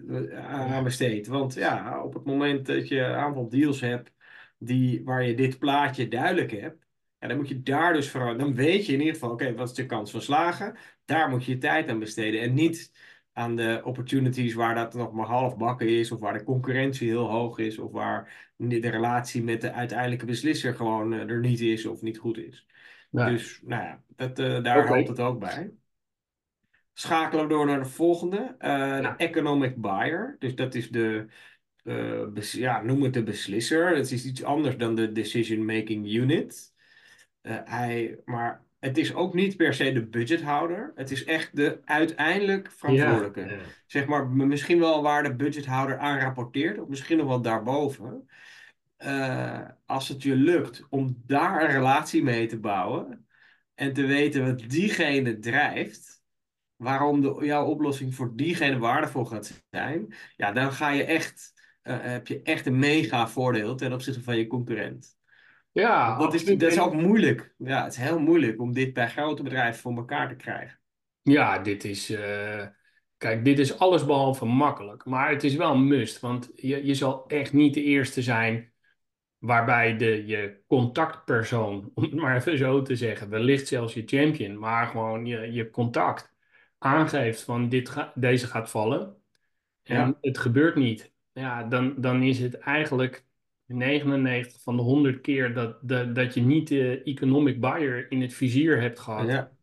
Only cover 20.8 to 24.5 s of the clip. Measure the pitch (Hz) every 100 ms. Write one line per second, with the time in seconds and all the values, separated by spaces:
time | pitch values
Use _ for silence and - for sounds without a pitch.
20.8 | 113 110 110 113 104 117 123 113 113 113
21.8 | 110 - 113 110 117 110 - - _ _
22.8 | - - _ 120 120 117 - - - 117
23.8 | 85 76 _ - 131 127 131